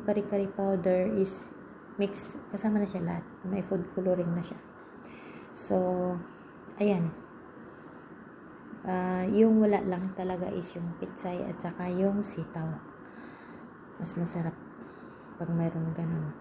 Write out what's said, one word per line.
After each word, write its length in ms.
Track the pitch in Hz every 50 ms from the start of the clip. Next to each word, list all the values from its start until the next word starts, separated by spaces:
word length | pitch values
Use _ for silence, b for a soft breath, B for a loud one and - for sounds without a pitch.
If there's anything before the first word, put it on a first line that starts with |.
| -
kare-kare 460 | - 202 208 202 - 208 196 196 190
powder 560 | - - 196 196 196 185 175 190 185 185 185 214 220
is 400 | 202 190 190 - - - - - - - - - - - - - -
mix, 400 | 202 196 202 - - - - - -
kasama 320 | - - 196 - 220 208 208
na 80 | 202
siya 160 | 190 - 185 170
lahat. 220 | 170 175 170 - - - - -
May 180 | 185 190 196
food 220 | 185 - 196 185 180 -
coloring 400 | - - 185 190 180 180 175 170
na 100 | 170 175
siya. 160 | 160 - - - - - - - - - - - B B B B B B B B B B
So, 240 | B - - - 202 185 185 180 185 180 180 180 180 175 175 - - - - - - - - - - -
ayan. 320 | 202 208 202 180 170 165 - - - - - - - - - - - - - - - - - - - - - - - - - - - - - - - - - - -
Ah, 400 | - 185 185 180 185 185 185 185
yung 320 | 190 202 208 220 226 220 220
wala 240 | 214 208 202 190 -
lang 320 | 185 180 175 185 190 190
talaga 320 | - 180 185 185 175 180 185 -
is 160 | 185 170 - - 175
yung 160 | 170 170 170
pitsay 460 | - 185 180 - - - 185 180 180 -
at 160 | - 175 -
saka 320 | - 175 170 - 180 180
yung 320 | 180 180 190 196 196 208 202
sitaw. 560 | - - - 156 - - 165 160 160 156 - - - - - B B B B B B B B B B B B B B B - - - - -
Mas 160 | 170 - -
masarap 400 | 175 170 170 - 175 165 165 160 - - - - - B B B B B B B B B B -
pag 160 | - 175 165
mayroon 400 | 170 165 165 165 165 165 165 165
ganun. 400 | 160 165 165 165 165 160 156 151 151 -